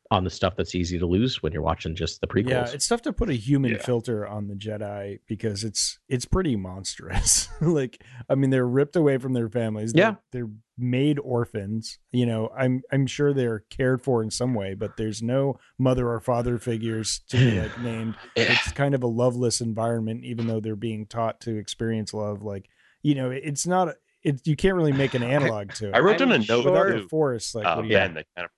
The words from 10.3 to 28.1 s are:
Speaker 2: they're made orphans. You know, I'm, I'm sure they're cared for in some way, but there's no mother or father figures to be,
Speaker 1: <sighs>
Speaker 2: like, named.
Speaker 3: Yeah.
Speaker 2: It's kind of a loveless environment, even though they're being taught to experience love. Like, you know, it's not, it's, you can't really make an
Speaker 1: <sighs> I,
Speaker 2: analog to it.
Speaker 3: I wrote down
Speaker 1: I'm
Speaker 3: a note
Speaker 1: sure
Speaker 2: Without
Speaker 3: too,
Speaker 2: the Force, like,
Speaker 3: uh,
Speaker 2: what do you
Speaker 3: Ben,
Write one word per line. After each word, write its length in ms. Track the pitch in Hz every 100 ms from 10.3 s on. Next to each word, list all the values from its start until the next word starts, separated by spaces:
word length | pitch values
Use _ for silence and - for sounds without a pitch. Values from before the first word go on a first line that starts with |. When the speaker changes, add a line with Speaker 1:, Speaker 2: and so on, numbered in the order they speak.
Speaker 2:
they're 180 | 127 113 107 _ -
made 400 | 123 123 147 143
orphans. 800 | 127 120 117 110 98 110 - - _
You 140 | 120 120
know, 220 | 110 110 123
I'm, 240 | 127 127 -
I'm 160 | 135 131
sure 260 | - 143
they're 300 | 139 120 110 -
cared 340 | - 131 127
for 180 | - 117
in 80 | 110
some 220 | - 123
way, 200 | 117 98 98
but 220 | 107 -
there's 240 | 110 107
no 360 | 117 131 139 127 _ -
mother 280 | 131 127 120
or 100 | 117
father 380 | - 120 120 120
figures 600 | 120 113 113 110 107 - -
to 80 | 123
be, 220 | 127 101
Speaker 1:
<sighs> 20 |
Speaker 2:
like, 180 | - -
named. 340 | 120 113 113 107 - -
Speaker 3:
Yeah. 160 | 117
Speaker 2:
It's 200 | - -
kind 220 | - 143
of 80 | 139
a 40 | 120
loveless 540 | 113 127 120 123 -
environment, 640 | 113 110 117 117 110 117 123
even 200 | 117 113
though 120 | 110
they're 160 | 110 104
being 320 | 113 107 107
taught 340 | 120 113 -
to 160 | 117 107
experience 560 | 104 - 113 110 104
love. 280 | 110 104 101
Like, 260 | 107 98 - _ _ _
you 140 | 147 139
know, 160 | 127
it's 340 | 131 156 143 170
not, 300 | 180 175 - _ _
it's, 220 | 160 135 165
you 80 | 143
can't 200 | 190 185
really 160 | 156
make 200 | 135 139
an 100 | 123
Speaker 1:
<sighs> 0 |
I, 40 | 120
Speaker 2:
analog 440 | 143 - 107 101 -
to 140 | 104
it. 60 | 117
Speaker 3:
I 40 |
wrote 180 | 175 220
down 140 | 269
Speaker 1:
I'm 100 | 165
Speaker 3:
a 40 | 107
note 180 | 117
Speaker 1:
sure 80 | 131
Speaker 2:
Without 160 | - 196 113
Speaker 3:
too, 60 |
Speaker 2:
the 40 | 95
Force, 440 | 156 147 117 - 117
like, 100 | 95
Speaker 3:
uh, 100 | 80
Speaker 2:
what 60 |
do 40 | 110
you 40 |
Speaker 3:
Ben, 160 | 101 95